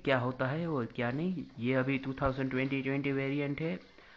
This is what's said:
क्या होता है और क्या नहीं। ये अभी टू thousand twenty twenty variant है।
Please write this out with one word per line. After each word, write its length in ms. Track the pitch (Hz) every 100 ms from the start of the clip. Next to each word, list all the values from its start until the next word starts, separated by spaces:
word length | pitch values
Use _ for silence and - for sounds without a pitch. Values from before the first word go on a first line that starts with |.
| 143
क्या 120 | 131
होता 280 | 120 127 131
है 200 | 151 170
और 180 | 147 113
क्या 260 | - 120
नहीं। 320 | 135 180 175 - -
ये 140 | 120
अभी 240 | 131 131 135
टू 160 | 135
thousand 360 | 135 139 131 131
twenty 300 | 127 135 135
twenty 300 | 131 139 139
variant 500 | 135 135 143 143 139
है। 180 | 160 180 - - -